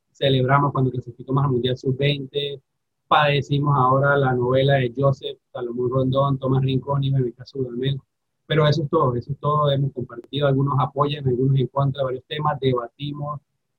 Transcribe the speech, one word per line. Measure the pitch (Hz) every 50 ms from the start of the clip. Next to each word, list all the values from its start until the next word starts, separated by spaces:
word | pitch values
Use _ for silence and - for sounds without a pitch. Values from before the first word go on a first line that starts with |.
| _ _ _
celebramos | - 143 139 135 131 127 127 135 139 147 143 -
cuando | 139 131 127
clasificamos | 123 127 - 123 - - 123 - 135 139 135
al | 135 127
Mundial | 120 117 127 127 -
sub-veinte, | - 139 131 127 139 143 147 143 135 131 - 143 143 143 143 135 - _ _ _ _ _ _ _ _ -
padecimos | 160 156 151 143 143 143 131 - 143 139 147 151 139 135
ahora | 123 127 135 135 139 143 143 143
la | 135 127 123
novela | 123 120 123 131 135 135 139 139
de | 135 127 120 117
Joseph, | 127 139 139 135 - 143 143 139 - _ _
Salomón | - 127 123 120 117 123 123 120
Rondón, | 127 135 131 131 131 135 139 139 135 135
Tomás | 135 127 131 135 135
Rincón | 135 135 131 - 143 143 139 135
y | 135
en | 135
el | 131 127 120 -
caso | - 127 - - 139
de | 131
Dudamel. | 123 117 120 131 139 139 135 - _ _ _ _ _ _ _ _
Pero | - 156 156 151 147
eso | 147 165 156
es | -
todo, | 170 165 151 131 120
eso | 120 - - 139
es | -
todo. | - 147 151 151 147 143
Hemos | 139 139 139 131 -
compartido, | 127 117 - - - - - 135 143 147 139
algunos | 135 135 139 139 131 131
apoyan, | 127 - - 139 147 143 147 151 135
algunos | 131 123 117 131 139 135 135
en | 123 -
contra, | - 139 139 139 131 143 135
varios | 131 131 131 -
temas, | - - 151 151 151 143 131
debatimos, | 135 131 127 120 117 117 _ - 143 147 143 143 143 147 147 143 - _ _ _ _ _ _